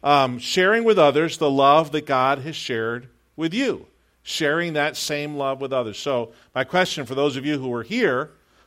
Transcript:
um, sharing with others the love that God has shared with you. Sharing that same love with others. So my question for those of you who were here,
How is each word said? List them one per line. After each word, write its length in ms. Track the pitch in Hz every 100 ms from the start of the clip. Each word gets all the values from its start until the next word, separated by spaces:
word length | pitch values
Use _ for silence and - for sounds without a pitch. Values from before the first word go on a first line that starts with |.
um, 340 | 139 143 131 123
sharing 460 | - 185 185 226
with 160 | 226 202
others 400 | 147 139 165 -
the 100 | 151
love 440 | 135 139 151 156
that 120 | 151 147
God 320 | 131 131 139
has 180 | 143 156
shared 520 | - 117 110 120 123 _ _ -
with 200 | 160 202
you. 320 | 269 143 - _ _ _
Sharing 520 | - - 151 160 175
that 240 | 151 147 -
same 380 | - 147 147 147
love 260 | 135 131
with 120 | 135
others. 240 | 131 113 101
So 340 | 147 127 117 - _
my 100 | 131
question 440 | 131 180 180 - 123
for 80 | 135
those 200 | 147 135
of 80 |
you 140 | 143 147
who 120 | 127
were 120 | 120
here, 480 | 110 233 208 127 151 _ _ _